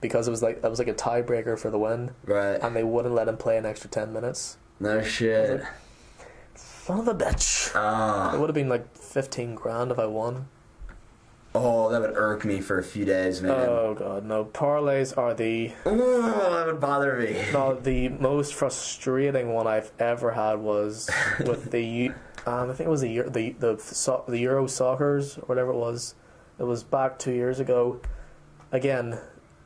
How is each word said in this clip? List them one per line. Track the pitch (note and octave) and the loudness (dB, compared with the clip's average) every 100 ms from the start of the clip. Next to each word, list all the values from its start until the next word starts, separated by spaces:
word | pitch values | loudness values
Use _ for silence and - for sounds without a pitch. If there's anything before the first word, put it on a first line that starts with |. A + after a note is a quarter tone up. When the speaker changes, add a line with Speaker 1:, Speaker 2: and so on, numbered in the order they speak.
Speaker 1:
Because | A#2+ A#2+ A#2 | 2 0 0
it | |
was | A2+ | 0
like, | A2+ - | 0 0
it | A2+ | -2
was | A2+ | -2
like | B2 | -2
a | |
tiebreaker | G#2+ - A#2+ A#2+ A#2+ A2+ A2 | -2 0 0 0 -2 0 -2
for | A2+ | -2
the | G#2+ | 0
win. | G#2+ A#2 B2 - - | 0 -2 -4 -10 -2
Speaker 2:
Right. | G2+ G2+ G2+ | 0 2 0
Speaker 1:
And | A#2 A2+ | 0 0
they | |
wouldn't | A2+ A#2 A#2+ | 0 2 2
let | A#2+ A2 | 2 0
him | A2 | -2
play | G#2+ A2+ | 0 0
an | |
extra | A2 A2 - | 0 -6 -6
ten | - G#2+ | -4 -4
minutes. | A2 A#2+ - - - - - | -4 -6 -6 -10 -12 -20 -6
Speaker 2:
No | G2+ G#2+ | 0 0
shit. | A2 - A2+ A2 G#2+ | 0 0 2 4 4
Speaker 1:
I | |
was | C3 | 2
like, | - - - - - - - - - - | -4 -14 -18 -20 -20 -20 -20 -20 -20 -20
"Son | - - - F#3 | -20 -20 -4 0
of | A3+ | 0
a | |
bitch." | G3 - - - - - | 2 2 2 2 0 0
Speaker 2:
Ah. | - G#2+ A2 A2 G2+ F#2+ | 2 2 2 2 2 2
Speaker 1:
It | C#3+ | 2
would | D#3 | 2
have | |
been, | D3+ C3+ | 2 2
like, | B2 A#2+ - | 0 -2 -16
fifteen | - - C3 - A#2+ | -6 -4 -4 -4 -6
grand | A2 - A2+ B2 | -6 -4 -2 -2
if | A#2+ | 0
I | A2 | 0
won. | A2 A#2 B2+ C3+ - - - - - - - - - - - | 0 -2 -4 -10 -16 -20 -16 -16 -16 -20 -20 -20 -20 -4 0
Speaker 2:
Oh, | B2 A2+ A2 | 2 4 4
that | A#2 | 2
would | A2 G#2+ | 0 2
irk | G#2+ G#2 | 0 0
me | A2 G2 | 0 -2
for | F#2 F#2+ | 0 -2
a | |
few | - G#2 | -2 -2
days, | G2 F#2+ F#2 F#2 | 2 2 2 0
man. | C#3 | 0
Speaker 1:
Oh, | C3 B2+ A#2 A2+ G#2+ | 2 4 2 2 0
God, | G2 G2 | -4 -4
no. | G#2+ A2 | -2 -2
Parlays | G#2+ - D3 D3 D3 C#3 C3 C3 | -2 -2 0 2 2 2 0 0
are | A#2+ | 0
the | A2+ A2+ A2+ A#2 - - | 2 0 0 -2 -4 0
Speaker 2:
Ooh, | G#3+ B3+ B3 | 2 4 4
that | A3+ G#3 F#3+ E3+ E3 | 2 2 2 2 0
would | D#3 | 0
bother | C#3 C#3 C#3 B2 | 0 2 2 0
me. | A2+ A2 G#2 | 0 -2 0
Speaker 1:
No, | C#3 C3+ C3 | 2 2 0
the | C3 B2+ B2+ | 0 2 0
most | C#3+ C3+ C#3+ C#3 | 0 2 2 0
frustrating | - C#3 - - - - C3 C#3 C3+ A#2+ | 0 -2 -2 -8 -6 -2 2 2 0 0
one | A2+ A2+ | 0 2
I've | A2 G#2+ - | 0 -2 -2
ever | A#2 A#2+ A#2+ | 0 2 0
had | A2+ G#2+ G#2+ | 0 0 0
was | G#2+ G#2 G#2 G#2+ - - - | 0 0 0 -4 -4 0 0
Speaker 2:
<laughs> | - B2 | 0 0
Speaker 1:
with | A#2 - | -2 -2
the | A#2+ | -2
Eu-, | A#2 A#2 B2 - - - | 0 0 -2 -2 -14 -10
um, | - A#2+ B2 | -4 -2 -2
I | |
think | C3 E3 | -4 0
it | |
was | D#3 | 0
the | B2+ | 0
Eu-, | A2+ A#2+ | 0 -2
the, | B2 A2+ | 0 -2
the | B2 A#2 G#2+ | 0 0 0
so-, | - - - B2+ - | -4 -4 0 -2 -2
the | A#2+ | -2
Euro | A#2+ C3+ C3 | 2 2 0
Soccers | - B2+ C3 C#3+ C#3+ C#3 - | 0 0 2 2 2 -2 -8
or | |
whatever | - B2+ B2+ | -2 0 2
it | B2 | 0
was. | A#2 A#2+ - - - - - - | -2 -4 -8 -14 -20 -20 -20 -6
It | |
was | B2 A#2+ | -2 -2
back | - C#3 C3 B2+ | 0 2 2 -2
two | - | -2
years | B2 B2 B2+ | 0 0 0
ago. | B2+ B2 A#2+ B2 - - - - - - - | 2 4 4 0 -8 -10 -12 -20 -20 -20 -4
Again, | C3 C#3 C3 A#2 A2+ - - - - | 0 2 0 -2 -6 -12 -20 -20 -20